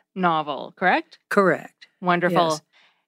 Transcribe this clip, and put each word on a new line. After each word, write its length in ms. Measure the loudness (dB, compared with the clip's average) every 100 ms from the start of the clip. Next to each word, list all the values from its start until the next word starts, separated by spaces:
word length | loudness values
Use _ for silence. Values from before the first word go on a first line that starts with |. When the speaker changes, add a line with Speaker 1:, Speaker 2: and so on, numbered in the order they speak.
| _
Speaker 1:
novel, 600 | -4 -2 0 -4 -8 -12 -4
correct? 420 | 0 0 -2 -16 _
Speaker 2:
Correct. 600 | 2 2 0 -4 _ -20 _
Speaker 1:
Wonderful. 500 | -2 0 2 0 0
Speaker 2:
Yes. 120 | -2 -8 _ _ _